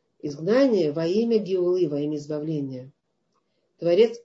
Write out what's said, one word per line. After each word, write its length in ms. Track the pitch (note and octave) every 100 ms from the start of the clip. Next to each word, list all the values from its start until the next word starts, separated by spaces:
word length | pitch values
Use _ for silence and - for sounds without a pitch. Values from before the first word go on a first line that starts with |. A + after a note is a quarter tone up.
| _ _
изгнание 720 | D3+ C#3+ E3 B3 C#4 G#3 D#3
во 140 | D3 E3
имя 320 | G3+ A#3 A3
Геулы, 500 | F3 F#3+ F3+ F3+ E3
во 100 | C#3+
имя 200 | D3 D3+
избавления. 720 | D3 D3+ D#3 D3+ C#3 B2+ C3+ _ _ _ _ _ _ _ _ _
Творец, 420 | E3+ F3 A3+ -